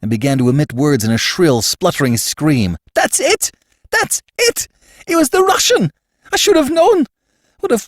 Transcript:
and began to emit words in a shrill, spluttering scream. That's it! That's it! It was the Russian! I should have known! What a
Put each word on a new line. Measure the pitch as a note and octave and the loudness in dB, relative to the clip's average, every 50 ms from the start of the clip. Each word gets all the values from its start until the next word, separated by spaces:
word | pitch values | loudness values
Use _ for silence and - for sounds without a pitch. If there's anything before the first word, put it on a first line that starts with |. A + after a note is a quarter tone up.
and | - G#2+ | -4 -4
began | A2 A2+ A2 C#3 C#3 C3+ | -4 -2 -2 -2 0 0
to | B2+ B2 | 2 2
emit | B2 C#3+ C#3+ - | 2 2 0 -2
words | - A#2 C3+ D3+ D3 C3 G2+ | -2 -2 0 2 2 2 0
in | A2 | 0
a | A2+ | -2
shrill, | A#2 - - - - F#3 E3 C3+ A#2 | 0 -2 -4 -2 0 2 2 2 2
spluttering | G#2+ - - - - F3+ E3+ - D3 B2+ A#2 | 0 -2 -6 -2 -2 -2 -2 0 -2 -2 0
scream. | A2+ - - - - D3 D#3 D#3 B2+ A2 F#2 F2 - _ _ _ | -2 -2 -6 -6 -2 0 0 2 2 0 -2 -2 -6 _ _ _
That's | - - - - - | -4 -4 -2 -2 -2
it! | - C#4 G4 A4 - - - _ _ _ _ _ _ - | 0 0 0 0 -2 -6 -8 _ _ _ _ _ _ -6
That's | - A4 A4 - - - - _ _ | -4 -4 -2 -2 -4 -8 -8 _ _
it! | _ - A#4 - - - - _ _ _ _ - - - | _ -2 -2 -2 -2 -8 -12 _ _ _ _ -20 -20 -8
It | - E4 | -2 0
was | E4 D#4+ C4 | 0 0 2
the | - F4+ | 2 0
Russian! | F#4 F#4+ F#4 - - - A#4+ A4 G#3+ D3 - _ _ _ _ _ _ - | 2 2 2 0 0 0 0 0 0 -2 -4 _ _ _ _ _ _ -6
I | - | -4
should | G4 - - G#4 | -2 0 2 4
have | E4 D#4 B3+ | 2 2 2
known! | D#4 E4 E4 F#4 A#4 F#4 D4 - _ _ _ _ _ _ _ _ _ _ | 2 2 4 4 4 2 2 -2 _ _ _ _ _ _ _ _ _ _
What | - G4 | -4 -2
a | C4 A3 - | -2 -2 -4